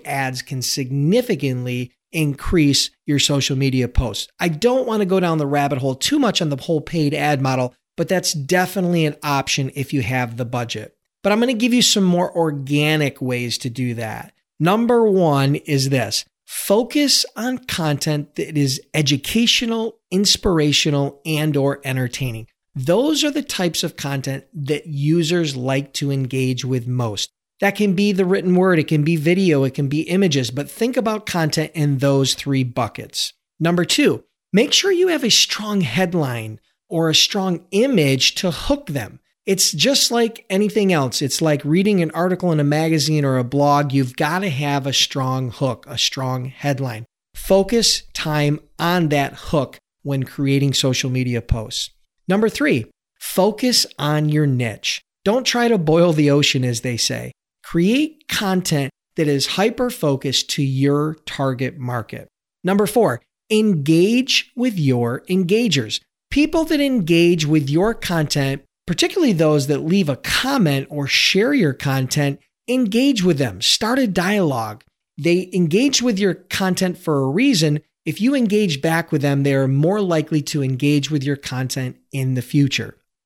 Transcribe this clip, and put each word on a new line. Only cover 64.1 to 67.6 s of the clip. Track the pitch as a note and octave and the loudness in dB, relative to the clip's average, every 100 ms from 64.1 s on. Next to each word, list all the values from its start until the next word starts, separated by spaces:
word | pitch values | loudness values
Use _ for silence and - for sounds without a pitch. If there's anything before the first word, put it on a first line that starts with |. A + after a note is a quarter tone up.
| B3 C4 - - - | 2 2 -2 -2 -2
with | B3+ F#3+ | -2 2
your | C3+ A#2+ A#2 C3 - | 2 2 0 -4 -2
engagers. | F#3 E3+ G#3+ A#3+ D3 A2 - _ _ - | 0 2 2 2 0 -2 -8 _ _ -2
People | C#4 D4+ E4 | 0 2 2
that | D#4 D4 | 0 0
engage | C#4 B3+ D#3+ E3+ F3 F3 D3 | 2 0 2 4 4 4 2
with | D#3 | 2